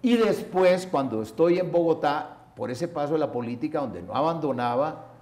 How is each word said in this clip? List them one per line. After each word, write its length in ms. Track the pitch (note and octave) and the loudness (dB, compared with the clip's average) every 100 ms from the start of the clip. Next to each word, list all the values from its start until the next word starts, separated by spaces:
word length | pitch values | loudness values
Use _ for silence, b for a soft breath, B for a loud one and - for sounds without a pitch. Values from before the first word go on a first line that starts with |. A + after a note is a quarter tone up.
Y 140 | B3 A#3 | 4 4
después, 680 | G#3+ D3 - F3+ F#3 F3+ F#3 | 4 2 -2 4 4 4 0
cuando 360 | D3 C3+ A2 | -2 0 -4
estoy 360 | A2 - E3 F3 | -6 2 4 4
en 140 | F3 | 2
Bogotá, 640 | E3+ E3 D#3+ D3 D3 - - - - | 2 2 2 2 0 -4 -16 -20 -8
por 140 | A2+ | -8
ese 180 | B2 E3+ | -4 -6
paso 260 | D3 D3 | -4 -2
de 60 | D#3 | 0
la 120 | D3 | 0
política, 480 | B2 A#2+ A#2+ D3+ D#3 | -2 -6 -6 -4 -4
donde 220 | C3+ F2+ | -6 -8
no 120 | F2 | -6
abandonaba 920 | G#2+ D#3 E3 D3+ B2 B2 A#2+ D3+ E3 - - | -2 -2 0 -2 -2 0 0 -2 -4 -16 -20